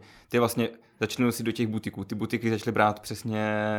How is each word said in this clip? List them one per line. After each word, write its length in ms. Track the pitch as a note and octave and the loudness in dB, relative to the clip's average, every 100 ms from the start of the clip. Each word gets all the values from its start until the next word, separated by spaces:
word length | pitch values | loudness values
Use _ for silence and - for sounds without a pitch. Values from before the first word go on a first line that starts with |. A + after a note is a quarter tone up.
| - - _ | -8 -20 _
Ty 100 | A#2+ | 2
vlastně 300 | A#2 - A2+ - _ _ | 2 2 -2 -4 _ _
začali 320 | A2 - B2 | -4 2 0
si 120 | A2+ | 2
do 80 | A2+ | -2
těch 160 | A2 A2+ | 0 -2
butiků. 360 | G#2+ G2+ G2 | -2 -6 -8
Ty 120 | F#2+ G#2+ | -8 -6
butiky 340 | A2 A#2 A#2 | -2 0 0
začaly 220 | A2 A#2+ | 0 0
brát 260 | G#2+ G#2+ G#2 | 4 4 2
přesně, 400 | - G#2+ A2+ G#2+ G#2+ G#2+ G#2+ | -6 -8 -4 -2 0 0 0